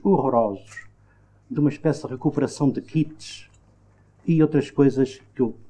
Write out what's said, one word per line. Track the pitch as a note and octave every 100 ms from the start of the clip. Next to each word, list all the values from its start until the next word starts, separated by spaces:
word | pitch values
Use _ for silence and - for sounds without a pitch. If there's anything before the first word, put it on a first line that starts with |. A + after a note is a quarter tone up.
horrorosos | G3 F3 C3 A#2+ A2 G2 - - - _ _ _ _ _ _
de | A3+
uma | D3
espécie | - D#3+ C#3+
de | -
recuperação | C3 D3+ D3 C3+ - C#3
de | -
kits | - D#3+ D3+ - - - - _ _ _ _ _ _ _ -
e | D#3+
outras | D3+ D3+ -
coisas | - C#3 C3 C3 - -
que | -
eu | A#2 -